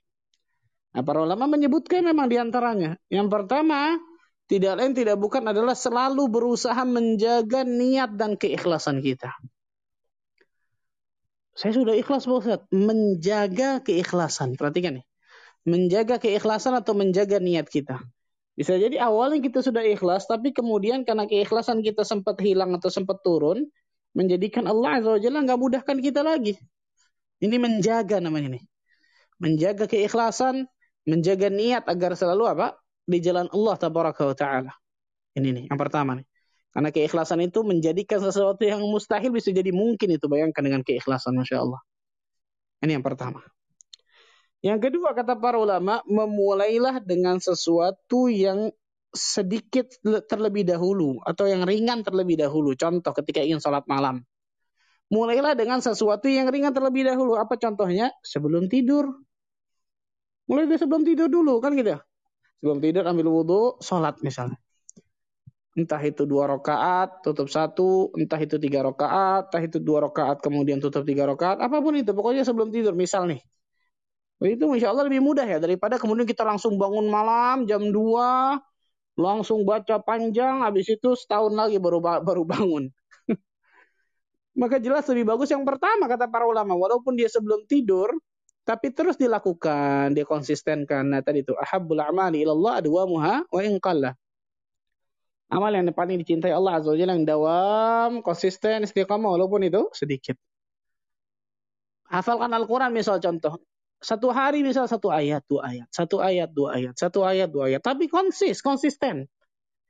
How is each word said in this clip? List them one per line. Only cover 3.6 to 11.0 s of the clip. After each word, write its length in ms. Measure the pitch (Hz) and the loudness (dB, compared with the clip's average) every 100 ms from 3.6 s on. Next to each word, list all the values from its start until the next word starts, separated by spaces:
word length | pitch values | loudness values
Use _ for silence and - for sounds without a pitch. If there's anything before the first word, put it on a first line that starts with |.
| 311 285 294 330 - - _ _ - | 2 2 0 -2 -6 -20 _ _ -2
tidak 320 | 196 190 185 | 0 2 0
lain 160 | 262 254 | 0 0
tidak 240 | 220 208 | 0 0
bukan 240 | 208 262 | 0 -2
adalah 320 | 220 208 240 247 | -2 0 0 0
selalu 500 | 254 233 262 277 277 | -2 0 0 0 0
berusaha 480 | 226 240 233 247 226 254 | 0 0 0 -2 -2 0
menjaga 800 | 240 226 220 226 240 220 262 254 | 0 2 2 2 2 2 -2 0
niat 480 | 240 254 262 254 208 | 0 2 2 0 -2
dan 240 | 214 196 | -4 -2
keikhlasan 640 | 202 135 180 156 - 135 | -2 -2 -2 -2 -2 -2
kita. 240 | 135 127 123 - - _ _ _ _ _ _ _ _ _ _ _ _ _ _ _ | -2 -4 -8 -14 -18 _ _ _ _ _ _ _ _ _ _ _ _ _ _ _